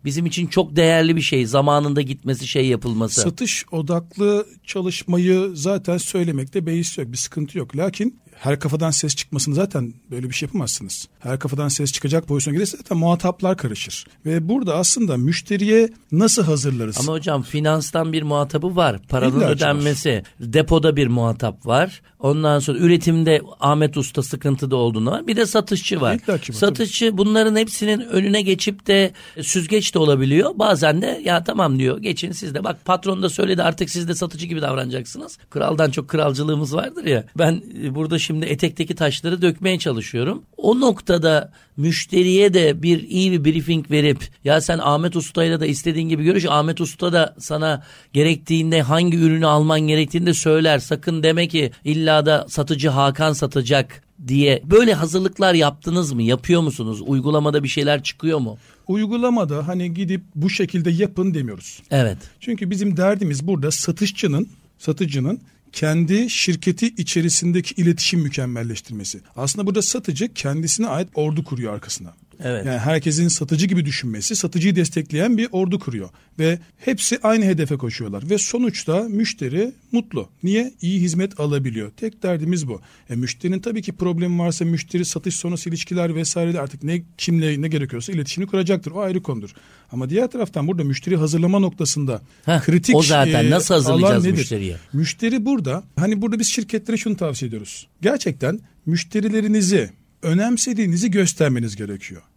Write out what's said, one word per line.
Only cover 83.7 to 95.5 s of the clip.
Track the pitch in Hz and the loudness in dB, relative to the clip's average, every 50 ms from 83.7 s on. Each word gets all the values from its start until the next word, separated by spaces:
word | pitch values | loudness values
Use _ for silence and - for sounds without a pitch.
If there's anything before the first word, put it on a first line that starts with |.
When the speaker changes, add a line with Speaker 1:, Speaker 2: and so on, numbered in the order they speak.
| 220 220 | -6 -6
Speaker 2:
ki | - - | -6 -8
problemi | - - 185 180 175 165 175 180 175 175 | -6 -4 -2 -2 -2 -2 -2 -2 0 0
varsa | 170 175 170 - 175 | 0 -2 -2 -2 -2
müşteri | 165 170 156 - - - 175 175 | -2 -2 -2 -4 -4 -4 -4 -2
satış | 170 - 165 - 190 175 | -2 -6 -6 -6 -6 -6
sonrası | - - 170 175 165 - 175 | -4 -6 -6 -6 -6 -6 -6
ilişkiler | 165 165 - - 180 175 170 170 160 | -6 -8 -6 -6 -4 -2 -2 -2 -2
vesaire | 160 160 151 - 175 170 170 170 | -4 -4 -4 -2 -2 -2 -2 -2
de | 170 | -4
artık | 139 135 139 - | -6 -8 -10 -8
ne, | - 151 170 175 170 - _ - | -6 -4 -4 -4 -6 -10 _ -8
kimle | - - 170 165 156 156 147 139 | -2 0 2 2 2 0 0 -2
ne | 147 160 | -2 -2
gerekiyorsa | 156 151 139 139 - 160 - - | -2 -2 -4 -4 -6 -10 -8 -4
iletişimini | 190 165 143 - - 170 196 196 | -4 -4 -4 -4 -6 -6 -4 -2
kuracaktır. | - 190 185 165 196 175 - 151 | -2 -2 0 0 0 -2 -2 -8
O | 170 196 | -8 -6
ayrı | 208 190 185 185 | -4 -2 -4 -4
konudur. | - - 131 113 101 - - - _ - - _ _ _ | -4 -4 -8 -8 -8 -14 -18 -20 _ -20 -20 _ _ _
Ama | - 127 131 127 | -8 -8 -4 -2
diğer | 160 214 254 240 | 0 0 0 0
taraftan | - 247 220 175 - 151 143 160 | -2 -4 -6 -4 -4 -4 -2 -2
burada | 190 170 156 | -2 -2 -2
müşteri | 139 135 - - 175 185 | -2 -2 -4 -2 -2 0
hazırlama | 160 156 151 156 170 170 175 196 202 | 2 2 2 2 2 2 2 4 2
noktasında | 196 180 - - 160 147 - 151 143 131 117 104 - _ _ _ _ | 2 0 0 -2 -4 -2 -2 -2 -2 -4 -4 -6 -8 _ _ _ _
Speaker 1:
Heh, | 156 170 156 | 2 2 4
Speaker 2:
kritik, | - - 160 175 170 - 247 | 4 4 2 4 4 6 6
Speaker 1:
o | 151 | 6
zaten. | 165 147 156 143 135 160 160 - 117 | 6 6 6 6 6 6 4 4 4
Speaker 2:
e, | 120 | 6
Speaker 1:
Nasıl | - - 151 - 175 | 4 4 4 4 4
Speaker 2:
alan | 160 135 | 4 4
Speaker 1:
hazırlayacağız | - 131 - 180 196 208 190 175 | 4 4 6 6 6 6 6 4
Speaker 2:
nedir? | 185 175 165 | 4 2 2
Speaker 1:
müşteriyi? | 127 - 117 104 98 92 85 82 - _ | 0 -2 -2 -4 -4 -4 -6 -8 -12 _
Speaker 2:
Müşteri | - 143 165 147 - - 226 226 247 262 208 | -2 -2 -2 -2 -2 -2 -2 0 0 0 0
burada, | 262 | 0